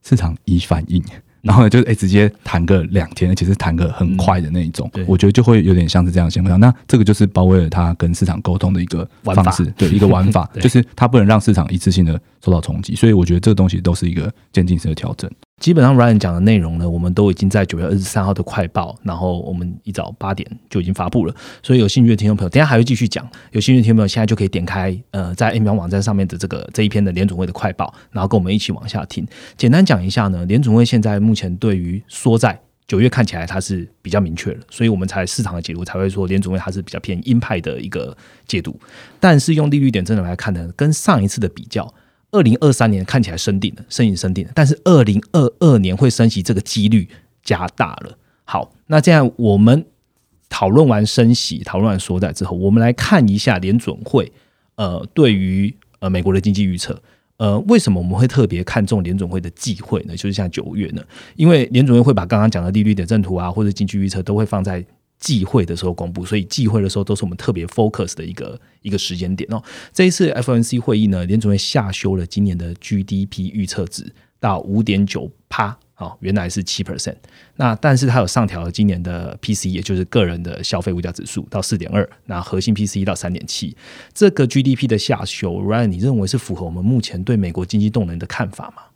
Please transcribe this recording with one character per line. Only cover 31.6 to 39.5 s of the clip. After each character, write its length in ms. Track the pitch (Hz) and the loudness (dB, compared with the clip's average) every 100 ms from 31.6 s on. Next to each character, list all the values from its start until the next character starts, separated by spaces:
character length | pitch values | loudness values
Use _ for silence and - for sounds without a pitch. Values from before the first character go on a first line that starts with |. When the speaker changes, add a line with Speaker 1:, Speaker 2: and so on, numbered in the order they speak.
| 110 95 | -2 -2
Speaker 2:
于 260 | 87 95 - | -2 -6 -10
缩 280 | - 127 113 | -4 0 2
债， 220 | 113 - _ _ - | 2 -2 _ _ -4
九 140 | 98 | 2
月 80 | 120 | 2
看 180 | 127 110 | 2 -2
起 120 | 85 | -4
来 80 | 85 | -8
它 120 | 95 | -8
是 300 | - 92 85 _ | -6 -8 -8 _
比 80 | - | -4
较 100 | 101 | -2
明 160 | 85 82 | -2 -4
确 160 | 101 | -8
了， 80 | - - | -10 -16
所 160 | - 113 | -2 0
以 40 | |
我 60 | 98 | 0
们 100 | 92 | -4
才， 180 | 98 90 | -4 -6
市 160 | - | -4
场 140 | 104 87 | -6 -6
的 60 | |
解 120 | - | -10
读 120 | 85 90 | -10 -8
才 120 | 92 | -4
会 120 | 98 | -4
说 180 | 98 90 | -2 -2
联 120 | 95 | -2
准 120 | 92 | -2
会 80 | 92 | -6
它 100 | 92 | -6
是 120 | 95 | -10
比 100 | 87 | -10
较 80 | 87 | -12
偏 180 | - 87 123 | -8 -8 0
鹰 120 | 117 | 0
派 220 | - 90 | 0 -6
的 180 | 78 65 | -6 -10
一 80 | 65 | -10
个 280 | 92 64 - _ _ _ | -10 -10 -14 _ _ _
解 160 | - | -6
读。 160 | - - - - - _ | -6 -14 -20 -20 -20 _
但 180 | 190 151 | 4 4
是 140 | 165 | 2